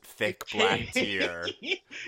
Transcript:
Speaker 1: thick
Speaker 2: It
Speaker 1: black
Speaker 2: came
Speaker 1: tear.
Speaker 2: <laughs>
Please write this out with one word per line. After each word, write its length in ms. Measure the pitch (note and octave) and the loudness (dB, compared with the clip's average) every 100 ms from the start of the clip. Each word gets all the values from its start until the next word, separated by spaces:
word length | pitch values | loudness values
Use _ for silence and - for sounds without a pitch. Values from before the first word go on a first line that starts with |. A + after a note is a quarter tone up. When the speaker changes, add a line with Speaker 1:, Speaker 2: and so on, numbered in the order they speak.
Speaker 1:
thick 400 | - - G#2+ - - | -10 -2 0 0 -4
Speaker 2:
It 60 | G#3+ | 2
Speaker 1:
black 200 | A3 G3 | 4 4
Speaker 2:
came 80 | - B3 G3 G3 | 0 0 2 2
Speaker 1:
tear. 260 | F3+ E3+ F3 - | 0 -2 -6 -6
Speaker 2:
<laughs> 180 | C#4+ F#4 - - | -4 -6 -6 -14